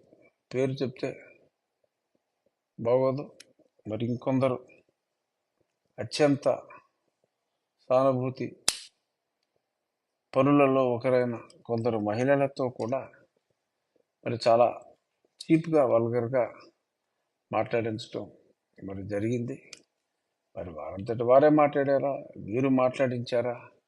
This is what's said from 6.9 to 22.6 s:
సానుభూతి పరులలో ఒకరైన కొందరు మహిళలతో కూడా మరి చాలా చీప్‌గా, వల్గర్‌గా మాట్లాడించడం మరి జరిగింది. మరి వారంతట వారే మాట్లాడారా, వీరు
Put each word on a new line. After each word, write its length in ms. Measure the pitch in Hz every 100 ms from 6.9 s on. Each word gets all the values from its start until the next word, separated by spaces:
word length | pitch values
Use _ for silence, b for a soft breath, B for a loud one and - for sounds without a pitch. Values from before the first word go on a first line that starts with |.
| _ _ _ _ _ _ _ _ _ -
సానుభూతి 560 | 127 135 127 131 127 123 - - - - _ _ _ _ _ _ _ _ _ _ _ _ _ _
పరులలో 600 | 135 135 143 135 135 127
ఒకరైన 420 | 120 127 127 123 113 - -
కొందరు 340 | - 117 117 110
మహిళలతో 680 | 104 107 131 139 139 139 127
కూడా 320 | - 113 131 101 - _ _ _ _ _ _ _ _ _ _ 123
మరి 100 | 117 120
చాలా 180 | 117 117 - - - _ _ _ -
చీప్‌గా, 440 | - 160 160 156
వల్గర్‌గా 600 | 123 117 117 120 117 131 113 - - _ _ _ _ _ _ _ -
మాట్లాడించడం 720 | 107 113 117 113 110 - 113 107 - _ _ _ _
మరి 240 | 95 98
జరిగింది. 540 | 98 101 110 120 120 135 - - _ _ _ _ _ _ _ -
మరి 140 | 90
వారంతట 520 | 78 76 92 120 113
వారే 260 | 120 131 151
మాట్లాడారా, 640 | 151 147 147 139 135 139 135 - -
వీరు 320 | 95 117